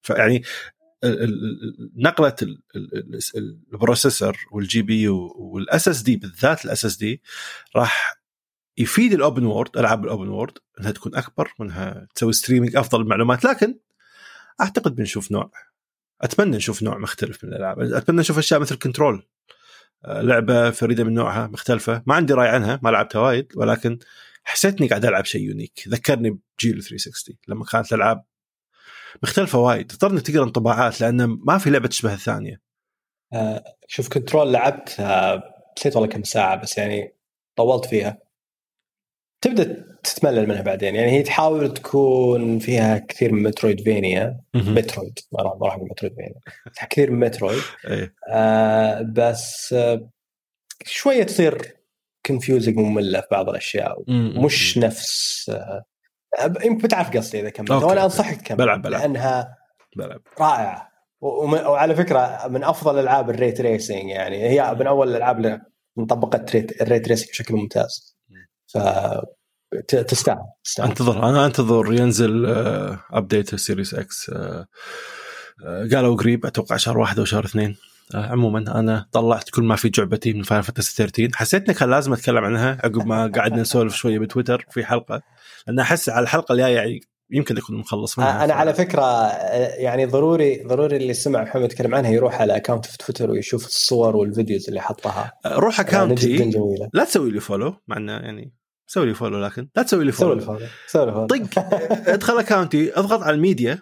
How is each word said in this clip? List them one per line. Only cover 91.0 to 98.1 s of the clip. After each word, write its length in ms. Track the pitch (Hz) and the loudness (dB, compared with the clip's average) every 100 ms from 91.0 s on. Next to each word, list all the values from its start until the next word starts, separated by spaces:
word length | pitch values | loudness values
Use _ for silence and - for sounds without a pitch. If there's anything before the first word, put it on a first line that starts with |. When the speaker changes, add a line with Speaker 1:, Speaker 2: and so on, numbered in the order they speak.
| 127 | -2
Speaker 2:
سمع 300 | 123 151 127 | -2 0 0
محمد 200 | 110 131 | 0 -2
يتكلم 320 | 120 - 123 135 | -2 0 0 2
عنها 160 | 120 | 4
يروح 300 | 113 123 - | 4 2 2
على 140 | 107 107 | 2 2
account 300 | - 117 117 | 0 -4 -4
في 120 | - | -14
تويتر 340 | - 127 117 | -10 -4 -2
ويشوف 340 | 110 107 117 117 | -2 -2 -4 -4
الصور 500 | - - 123 113 107 | -2 2 4 4 4
والفيديوز 520 | 104 107 107 98 - | 0 0 -2 -2 -4
اللي 140 | 98 | -6
حطها. 520 | - 104 107 101 113 - - | -6 -6 -6 -6 -6 -8 -4
Speaker 1:
آه، 100 | - | 0
روح 240 | 208 226 | 2 0
Speaker 2:
لأنها 100 | 190 | 0
Speaker 1:
أكاونتي. 460 | 196 190 123 123 127 | 2 2 2 2 2
Speaker 2:
جدًا 100 | 117 | 2
جميلة. 440 | 107 104 98 104 | 2 0 -2 -2
Speaker 1:
لا 100 | 165 | 0
تسوي 280 | 320 202 131 | 2 0 0
لي 80 | 104 | -4
follow، 360 | - 101 127 196 - | -4 -4 -4 -6 -10
مع 100 | 104 | -8
إنه، 160 | 104 | -6